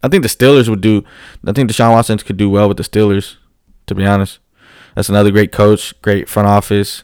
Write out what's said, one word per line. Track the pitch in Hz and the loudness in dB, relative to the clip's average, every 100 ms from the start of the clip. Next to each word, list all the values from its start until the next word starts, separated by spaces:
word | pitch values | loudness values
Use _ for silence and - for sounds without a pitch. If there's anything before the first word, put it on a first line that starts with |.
I | 135 | 0
think | 185 | 0
the | 120 | -2
Steelers | - 127 143 117 | 0 4 4 2
would | 107 | 0
do, | 104 107 - - - - | 0 0 -2 -20 -20 -14
I | - | -6
think | 110 127 | -2 -2
Deshaun | 113 117 | 2 2
Watson | 113 113 107 | 4 2 -4
could | - 98 | -6 -4
do | 101 | 0
well | 101 104 | 2 0
with | 101 | 0
the | |
Steelers, | - 104 107 98 - - _ _ _ _ | -4 0 0 0 -4 -18 _ _ _ _
to | - | -12
be | 95 | -4
honest. | 98 101 98 - _ _ _ - - | 0 0 -2 -8 _ _ _ -20 -16
That's | - 101 | -8 -2
another | 101 104 | 2 2
great | 101 104 | 0 -4
coach, | - 104 104 - - | 0 2 2 -2 -10
great | - 101 - | -4 -4 -4
front | - 101 | -2 2
office | 101 - 101 101 - | 0 0 -4 -4 -10